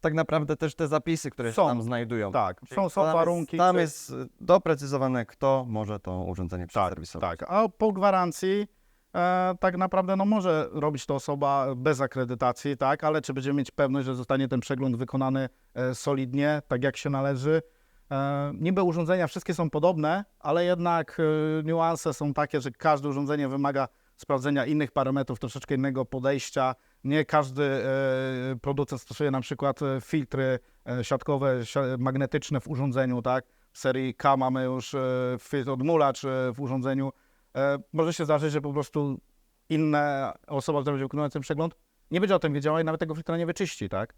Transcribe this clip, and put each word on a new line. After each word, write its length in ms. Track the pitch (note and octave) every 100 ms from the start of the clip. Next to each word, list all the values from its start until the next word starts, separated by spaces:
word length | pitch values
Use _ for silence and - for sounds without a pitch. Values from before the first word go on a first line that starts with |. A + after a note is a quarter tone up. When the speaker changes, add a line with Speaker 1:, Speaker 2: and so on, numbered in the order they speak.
Speaker 1:
tak 120 | E3+
naprawdę 420 | D3+ D#3 D#3 D3 D3+
też 200 | D#3+ -
te 120 | D#3
zapisy, 420 | D3+ E3 E3 D3
które 200 | - A#2
się 60 | A2+
Speaker 2:
Są. 120 | E3
Speaker 1:
tam 140 | A#2+
znajdują. 500 | A2+ A#2+ A#2 A#2 G2+
Speaker 2:
Tak, 280 | A2 G2 F#2
Speaker 1:
Czyli 160 | C3 C3
Speaker 2:
są, 140 | F#3+
są 120 | G3
Speaker 1:
tam 40 | D#3
jest, 100 | E3
Speaker 2:
warunki, 400 | E3 F3 D#3+ E3
Speaker 1:
tam 180 | F3+ F3+
Speaker 2:
czy- 60 |
Speaker 1:
jest, 280 | E3 - -
y, 180 | B2+ C3 _
doprecyzowane, 840 | - F#3 F#3 D3+ C#3 C#3 C3 B2+ A2+
kto 400 | - C#3 C3+ B2
może 320 | A2 G#2 G#2
to 200 | - F#2
urządzenie 440 | F2+ F#2 F2 F2+
Speaker 2:
Tak, 60 | E2+
Speaker 1:
przeserwisować. 720 | - F#2 E2+ D#2+ F2 F#2 E2
Speaker 2:
tak. 100 | -
A 180 | F#3+ A3+
po 220 | - A3
gwarancji, 760 | G3 G3+ F#3+ F3 - F#3+ G3+ G#3 _ _ _ _ F3+
e, 380 | F3 F#3 F#3 F#3
tak 180 | F#3+ F3+
naprawdę, 380 | F#3 F#3 F#3 F#3+
no, 100 | G3+
może 440 | G#3+ F#3 D#3 -
robić 340 | D3+ D3 C#3+ -
to 100 | C#3
osoba 600 | - C#3+ C#3 C#3 C3+ B2+
bez 260 | C3+ C3
akredytacji, 760 | C3+ C3+ B2 B2 B2+ B2 C#3+ C3+
tak, 260 | C3+ D3+
ale 180 | D#3 D#3
czy 120 | -
będziemy 240 | C3+ C3+ C#3+
mieć 140 | B2+
pewność, 340 | - C#3 C#3 C3
że 100 | B2+
zostanie 320 | B2 C3+ C3
ten 120 | B2+
przegląd 360 | - C3 C3 A#2
wykonany, 540 | B2+ C3+ C3+ C3+ C3 _ _
e, 220 | A#2 B2+ B2+
solidnie, 680 | - C#3 C3 C3+ C#3+ D3+ -
tak 160 | B2+
jak 140 | C#3 -
się 120 | D3+
należy? 520 | C#3 C#3 C3+ C#3 D#3+ D#3+ _ _ _ _
E, 400 | C#3 C#3 C#3+ C#3+ -
niby 240 | D#3+ F#3+
urządzenia 440 | F3+ E3 D#3+ F#3 D#3+
wszystkie 260 | F#3+ -
są 160 | F3 E3
podobne, 560 | D3+ E3 E3 D3+ F3+ G3+ _
ale 260 | D3 E3 F3
jednak, 520 | F3+ F3 E3+ D3 - D#3+ D#3 D#3 D#3
e, 40 |
niuanse 500 | D#3 E3 E3 E3 E3+
są 200 | C#3 D3
takie, 280 | C#3 D3+ D3+
że 100 | C3
każde 380 | A#2+ E3 D3 C#3+
urządzenie 380 | C#3 C#3+ D3+ C#3
wymaga 400 | C#3 C#3 C#3 C3 _ _ _
sprawdzenia 480 | - C#3 C3+ C#3+ B2+
innych 260 | D3+ C#3
parametrów, 480 | - C3 C#3 C3+ B2
troszeczkę 360 | B2 C3+ - C#3
innego 300 | C#3 C3 B2
podejścia. 680 | C3+ C3 C#3 - - C3 B2 _ _
Nie 220 | C3 D3+ D3
każdy, 380 | D#3 C#3 C3
e, 920 | C#3+ C3+ B2+ C3+ C3+ C3 C3 B2+ B2+ B2+
producent 400 | C#3+ C#3 C#3+ C3
stosuje 300 | - - D3
na 100 | C3
przykład, 400 | B2+ C3 C#3 C3+
e, 200 | C#3 C3
filtry, 580 | - D#3+ C3+ C3+ C3 B2+ _ _ -
e, 140 | B2
siatkowe, 600 | A#2 C3+ - C#3 C3+ B2+ A#2
sia-, 320 | D#3 C3 B2+
magnetyczne 600 | C3 C3 C3+ D3+ - D3
w 80 | -
urządzeniu, 540 | C3 C#3 B2+ C3 B2
tak? 240 | B2 B2+ - _ _
W 60 | -
serii 380 | C3+ C3 C3 -
K 220 | C#3+ C3+
mamy 260 | B2+ C3 B2+
już, 280 | B2+ B2
e, 60 | C#3 C3 B2+ B2+ B2
fil-, 300 | - D3 B2+
odmulacz, 540 | C3 C#3+ E3 C#3 B2+ C#3
e, 260 | C3 B2+
w 80 | A#2+
urządzeniu. 500 | C#3 C3 B2+ C3+ C3+ - _ _ _ C3
E, 220 | C#3 C#3 -
może 200 | D#3 D#3+
się 120 | E3+ D3+
zdarzyć, 260 | D3+ D3+
że 100 | D3+
po 120 | D3
prostu 480 | C#3+ C3+ D#3 C#3+ C3 _ _ _ _ _
inna 640 | D#3 D#3 D3 D3 C#3 B2+ - -
osoba, 340 | C#3+ - D3
która 120 | C#3
będzie 120 | C#3 C3+
wykonywała 240 | D3 D3
ten 120 | D3+
przegląd, 340 | C3+ D3 E3 - _ _ _
nie 80 | F3+
będzie 160 | G3 F#3+
o 40 |
tym 140 | D#3+
wiedziała 280 | C#3+ D3 D#3+
i 20 |
nawet 160 | D#3+ D#3+
tego 160 | D#3+ D#3+
filtra 220 | - E3
nie 80 | E3
wyczyści, 440 | E3+ F#3+ - G2
tak? 240 | F#2+ A2+